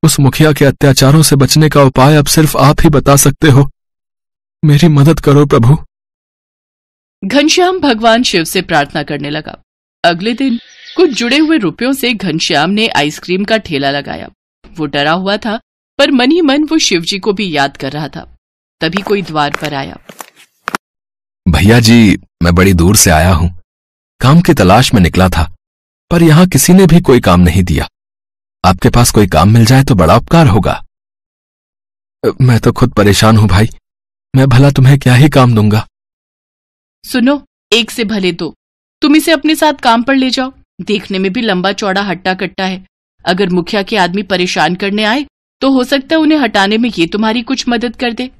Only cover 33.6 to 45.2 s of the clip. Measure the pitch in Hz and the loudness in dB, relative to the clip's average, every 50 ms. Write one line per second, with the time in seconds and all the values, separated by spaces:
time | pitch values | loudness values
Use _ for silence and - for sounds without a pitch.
33.6 | 107 - - - _ _ _ _ _ _ _ _ _ _ - 131 135 135 120 123 | 0 -2 -4 -12 _ _ _ _ _ _ _ _ _ _ 0 0 2 4 4 4
34.6 | 139 143 139 139 131 131 143 139 - 127 123 123 147 151 135 143 127 123 120 110 | 4 4 4 4 4 4 4 4 2 2 4 4 4 4 4 2 2 2 2 2
35.6 | 104 104 101 107 - _ _ _ _ _ _ _ _ _ _ _ _ _ _ _ | 0 0 0 -2 -4 _ _ _ _ _ _ _ _ _ _ _ _ _ _ _
36.6 | _ _ _ _ _ _ _ _ _ - - 254 226 262 285 277 - _ _ _ | _ _ _ _ _ _ _ _ _ -6 -4 -2 0 0 0 -2 -6 _ _ _
37.6 | _ _ - 226 233 226 - - 233 196 226 208 190 180 170 175 175 151 - _ | _ _ -2 -2 -2 -4 -6 -8 -6 -6 -4 -4 -4 -4 -4 -4 -10 -12 -12 _
38.6 | _ _ _ _ _ _ _ _ - - 294 311 - - 330 294 - 302 311 294 | _ _ _ _ _ _ _ _ -2 2 2 2 2 0 -2 -2 0 -4 -2 0
39.6 | 320 302 294 - - 247 226 233 233 285 269 269 262 262 233 - 254 262 269 _ | 0 -2 -2 -2 -2 0 0 0 0 0 -2 0 0 -2 -4 -4 -6 -8 -10 _
40.6 | _ _ _ _ 175 - 208 190 - - 196 190 190 196 185 247 240 220 190 180 | _ _ _ _ -6 -6 -6 -6 -4 -6 -6 -4 -4 -4 -4 -4 -4 -2 -4 -2
41.6 | 180 196 202 - 220 202 185 196 202 202 175 185 _ 190 185 185 196 180 185 - | -2 -4 -4 -4 -6 -4 -4 -4 -4 -6 -8 -6 _ -6 -6 -6 -8 -10 -8 -8
42.6 | 190 185 185 185 190 _ _ _ _ _ _ _ _ - 185 185 202 185 180 185 | -8 -8 -8 -10 -16 _ _ _ _ _ _ _ _ -6 -2 -2 -2 -2 -2 -4
43.6 | 165 - - 208 196 - 226 208 180 175 175 202 214 - 196 175 180 180 - 190 | -4 -4 -4 -6 -4 -2 -2 -2 -2 -2 -2 -6 -6 -4 -4 -4 -4 -4 -2 -2
44.6 | 156 156 180 175 202 202 202 208 220 208 226 285 | -2 -2 -2 -4 -6 -6 -4 -4 -2 -2 -4 -4